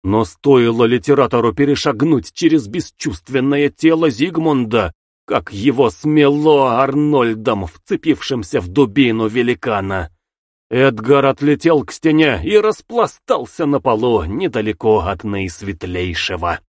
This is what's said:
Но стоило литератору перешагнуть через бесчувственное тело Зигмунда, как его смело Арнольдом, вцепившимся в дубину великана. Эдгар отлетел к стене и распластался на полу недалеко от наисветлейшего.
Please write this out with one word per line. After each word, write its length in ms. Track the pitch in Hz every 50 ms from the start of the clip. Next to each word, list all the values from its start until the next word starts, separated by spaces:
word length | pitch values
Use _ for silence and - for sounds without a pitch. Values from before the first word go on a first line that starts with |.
Но 220 | - 95 104 113 113
стоило 600 | - - _ - 143 139 127 117 117 113 117 120
литератору 680 | 113 120 117 - - 143 143 131 113 - 120 113 117
перешагнуть 800 | 95 - 143 143 143 - - 151 131 104 143 165 156 123 - -
через 360 | _ - 180 156 160 151 113 101
бесчувственное 1000 | 117 180 - - _ _ - 135 - - _ - 131 131 127 139 143 143 147 143
тело 400 | _ - 156 160 165 160 165 156
Зигмунда, 840 | 117 104 147 185 165 170 160 160 147 131 120 110 117 113 98 85 - _ _ _ _ _ _
как 260 | - 180 120 - -
его 380 | 107 98 107 143 123 123 135 110
смело 920 | - - - 151 151 151 147 139 143 147 151 156 151 139 135 127 117 123
Арнольдом, 840 | 135 135 135 147 151 147 147 135 120 117 110 110 110 123 113 101 92
вцепившимся 960 | 87 - - _ - 202 - - 160 139 - - - 139 120 101 - - 127
в 80 | 92 87
дубину 580 | 92 135 139 110 98 143 135 120 110 110 113
великана. 840 | 107 107 127 120 120 120 - - 123 107 101 98 98 98 92 82 78 _ _ _ _ _ _ _ _ _ _ _ _
Эдгар 560 | 113 127 135 135 120 110 110 120 143 139 135
отлетел 580 | 135 131 - 143 147 147 - - 165 165 147 120
к 80 | -
стене 480 | - - - 160 151 156 160 147 120 87
и 140 | 80 156 208
распластался 1080 | 214 208 214 208 - - _ 233 240 220 - - - _ - 240 160 123 - - - 165
на 140 | 143 143 135
полу 440 | - 131 113 107 117 123 117 101 82
недалеко 760 | 82 101 147 190 165 - 120 107 107 101 _ - 110 107 104
от 220 | 82 92 92 82
наисветлейшего. 1400 | - 104 101 98 95 90 - - 101 98 95 82 - 90 90 87 90 92 85 - - - 95 85 87 87 82 - _ _